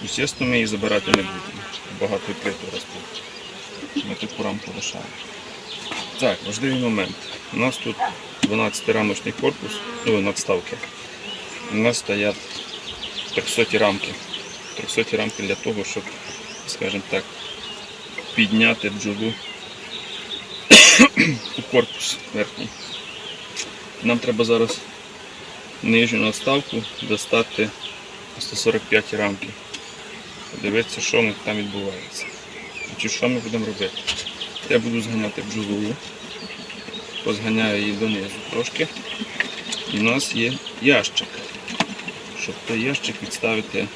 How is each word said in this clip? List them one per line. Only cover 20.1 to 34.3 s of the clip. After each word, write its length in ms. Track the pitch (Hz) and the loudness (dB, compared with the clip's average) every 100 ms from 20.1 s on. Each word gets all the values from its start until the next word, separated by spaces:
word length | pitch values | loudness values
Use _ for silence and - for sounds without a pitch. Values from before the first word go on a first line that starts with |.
| - - - - - - | -10 -8 -8 -8 -12 12
<coughs> 640 | - - - 269 - - 123 - - | 12 12 12 10 10 4 4 -2 -6
у 40 | 120 | 4
корпус 460 | 127 113 - - - - | 4 4 0 -4 -4 -4
верхній. 340 | 107 104 - 107 - - - - - - - - - - - - - | -2 -2 -4 -8 -8 -10 -10 -10 -12 -10 -10 -10 -8 -8 -8 -14 -2
Нам 160 | 113 120 | 2 4
треба 260 | - 110 113 | 2 4 6
зараз 320 | 117 113 - - - - - - - - - - - | 6 6 2 -6 -12 -14 -14 -14 -14 -14 -14 -14 -4
нижню 360 | 110 113 120 113 | 4 6 6 4
надставку 640 | 107 107 - 139 139 113 110 - | 2 2 2 2 2 -4 -4 -8
достати 680 | 120 107 - 117 117 - 107 - - - - - - - | -2 -2 4 4 4 2 0 0 -12 -12 -14 -14 -14 -10
сто 160 | - 107 | -6 2
сорок 260 | 113 113 | 4 4
п'ять 320 | - 107 - | 4 2 4
рамки. 340 | 107 104 98 - - - - - - - - - - - | 0 0 0 -6 -10 -12 -12 -12 -14 -14 -14 -14 -14 -10
Подивитися, 500 | - 104 107 113 - | -4 2 2 2 -2
що 180 | - 113 | 2 4
в 40 | |
них 120 | 113 101 | 4 2
там 140 | - 107 | -2 -2
відбувається. 680 | 101 101 98 92 95 - - - - - - - - | -2 -2 -4 -6 -8 -8 -8 -10 -12 -12 -12 -10 -8
Значить, 240 | - 113 | -4 -2
що 180 | - 120 | 2 2
ми 100 | 123 | 2
будемо 260 | 117 113 110 | 0 -2 -2
робити? 320 | 101 95 - - - - | -2 -2 -2 -4 -4 -4